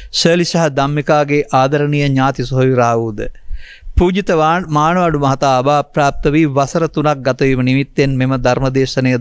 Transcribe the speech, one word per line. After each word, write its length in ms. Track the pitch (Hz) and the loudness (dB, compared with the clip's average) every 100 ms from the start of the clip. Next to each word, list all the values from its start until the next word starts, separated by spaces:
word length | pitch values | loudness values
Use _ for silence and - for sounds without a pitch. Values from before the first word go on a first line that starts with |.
| - | -10
ශර්ලි 360 | - - 175 170 | -2 2 2 0
සහ 200 | 170 160 | 0 0
ධම්මිකාගේ 680 | 135 139 147 143 151 143 147 - | 0 -2 -2 0 0 2 -2 0
ආදරණීය 540 | - 135 147 147 147 143 | 0 2 0 0 0 0
ඥාති 400 | 131 135 135 120 | 2 0 -2 -4
සොහොයුරා 440 | 131 131 127 117 117 | 0 2 2 2 0
වූද, 240 | 113 107 107 - - - - - - - | -2 -6 -10 -10 -10 -8 -10 -16 -4 0
පූජිත 340 | 180 185 196 165 | 2 0 0 0
වා-, 260 | 156 175 160 | 2 0 -2
මානවඩු 500 | 147 156 180 175 151 | 0 2 2 0 0
මහතා 320 | 139 135 139 127 | 0 0 0 2
අභාවප්‍රාප්ත 680 | 135 147 - 156 143 - 151 | 2 0 -2 0 0 0 0
වී 140 | 151 156 | 2 0
වසර 380 | 135 135 175 160 | 0 -2 -2 -2
තුනක් 320 | 160 151 139 | -2 -2 -2
ගත 200 | 127 123 | -2 0
වීම 220 | 135 127 | 0 2
නිමිත්තෙන් 460 | 127 135 139 - 139 131 | 2 0 -2 0 0 0
මෙම 160 | 131 135 | 0 0
ධර්මදේශනය 760 | 123 123 135 135 131 - 131 127 | 0 0 0 0 -2 0 0 0